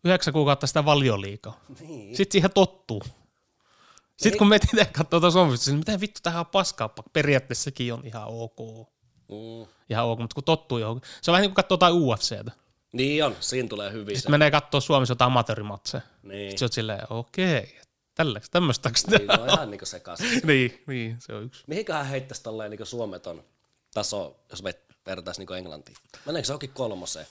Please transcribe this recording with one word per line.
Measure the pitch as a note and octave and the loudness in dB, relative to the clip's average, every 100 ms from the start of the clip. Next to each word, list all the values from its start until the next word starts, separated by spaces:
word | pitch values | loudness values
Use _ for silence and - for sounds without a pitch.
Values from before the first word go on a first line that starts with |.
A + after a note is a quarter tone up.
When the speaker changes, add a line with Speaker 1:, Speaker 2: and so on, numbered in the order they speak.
Speaker 1:
yhdeksän | F3 F#3 - | 4 2 2
kuukautta | D3 C#3+ C#3 C3+ | 2 4 2 2
sitä | D#3+ | 2
Valioliigaa. | D3 D3 C3 G2+ G2 G#2 - - - C3 | 4 6 4 2 -4 -10 -14 -18 -20 -20
Speaker 2:
Niin. | D#3+ C#3+ G2+ B2 | -16 -16 -10 -4
Speaker 1:
Sit | G3 | 2
siihen | G3 F#3 | 4 4
tottuu. | G3 F3+ _ - G#2+ - - _ _ _ _ _ _ _ _ _ _ | 6 4 _ -8 -8 -8 -18 _ _ _ _ _ _ _ _ _ _
Sit | G3 | 2
Speaker 2:
Niin. | G#3 | 6
Speaker 1:
kun | G#3 | 6
me | G#3 | 6
itse | - A3 | 6 4
kattoo | G3+ C#3 D#3 E3 | 2 2 0 4
tuota | F3 | 4
Suomesta, | F3 E3 A#2+ | 6 4 2
siis | C#3 C#3+ | 0 -2
mitä | D#3 G3+ | -2 -4
vittu, | G#3 - | -4 -6
tähän | E3+ E3+ | -6 -4
on | F3 | 0
paskaa, | G3 F#3 - A2 - | 0 0 -4 -8 -8
pa-, | - | -2
periaatteessa | D#3 C#3+ C3+ - B2 | 0 4 2 2 -6
sekin | - C3 A#2+ | -6 -6 -8
on | A#2 C3 | -6 -12
ihan | A2+ G#2+ | -12 -12
ok. | A2+ A2+ - A2+ A2 A2 _ _ _ _ | -10 -12 -12 -16 -16 -20 _ _ _ _
Speaker 2:
Mm. | G#2 A2+ A2+ G#2 _ _ | -16 -14 -16 -18 _ _
Speaker 1:
Ihan | A2 A#2+ | -2 0
ok, | A#2 | -2
mut | A#2 | -6
kun | - | -4
tottuu | C#3+ D#3 _ A#2+ | 0 0 _ -4
johonkin. | A2 A#2+ - - | -4 -8 -12 -6
Se | - | 2
on | |
vähän | F3 | 4
niin | G3+ | 4
kuin | |
kattoo | F#3+ F#3+ | 2 2
jotain | F#3 F3+ | 4 6
U | F3 C#3 G#2+ | 6 2 0
F | |
C:tä. | - G#2 A2 - _ _ _ | -2 -6 -12 -16 _ _ _
Speaker 2:
Niin | B2 C3+ D3+ | -2 0 2
on, | D3 G#2 | 0 -2
siinä | - B2+ A#2 | -4 -4 -4
tulee | G#2 G2+ | -6 -8
hyvin | A2 G#2 G2+ | -8 -6 -4
Speaker 1:
Sit | |
Speaker 2:
se. | - | 2
Speaker 1:
menee | D3 D3+ | 6 6
kattoo | D3 - D#3 | 4 2 -2
Suomessa | - C#3+ B2 | 2 2 4
jotain | B2 B2+ | 4 4
amatöörimatseja. | B2+ A2+ G#2+ G#2 G2+ - C3 - _ | 4 2 -4 -6 -10 -8 -10 -12 _
Speaker 2:
Niin. | G2 G2 G2+ | -16 -10 -8
Speaker 1:
Sit | G2 | -4
sä | |
oot | A#2+ | -2
silleen, | - A2 G2+ - | -2 -4 -6 -8
okei, | A2+ A#2+ - F#3 C#3 - - _ _ _ | -10 -8 -2 0 0 -2 -20 _ _ _
tällä-, | - D#3+ G#2+ - | -2 -2 -2 -2
tämmöstäks | F3 E3 - A#2+ A2+ - | 0 2 0 -2 -2 4
Speaker 2:
Niin, | G#3+ G3+ | 4 4
Speaker 1:
tää | - | 0
Speaker 2:
ne | |
on | - | 2
ihan | F#3+ A#2+ | 0 0
niinku | G2+ - | -10 -12
sekaisin. | F2+ - F2 A#3 A#3+ | -14 -14 -8 -2 -2
Speaker 1:
<laughs> | D#3+ | 2
Niin, | C3+ B2 - - | 2 0 -6 -12
niin, | B2+ A2+ A#2 | -8 -8 -10
se | - | -14
on | G#2+ | -14
yksi. | A2+ - - | -14 -18 -12
Speaker 2:
Mihinköhän | E3+ G#3+ D#3 C3+ | -10 -6 -6 -6
heittäis | C3+ C3 A#2 | -8 -8 -14
tolleen | A#2 A2 G#2+ | -12 -10 -12
niinku | G#2+ G#2+ | -12 -12
suometon | A#2+ G#2+ F2+ F2+ E2 _ _ _ _ _ | -8 -8 -10 -14 -16 _ _ _ _ _
taso, | G#2+ G2+ G#2 D#2+ _ _ | -8 -6 -6 -8 _ _
jos | F2+ | -10
me | F#2+ - _ _ - | -10 -10 _ _ -12
vertais | F#2 F2 F2 | -10 -10 -12
niinku | F#2 | -12
Englantiin? | F#2 F2+ D2+ - - _ - - | -12 -12 -18 -20 -20 _ -16 -8
Meneekö | D#3+ B2+ | -6 -4
se | |
johonkin | C#3+ C3+ | -8 -10
kolmoseen | C3+ A#2+ F#2 F2 D#2+ D2 | -8 -6 -6 -10 -12 -16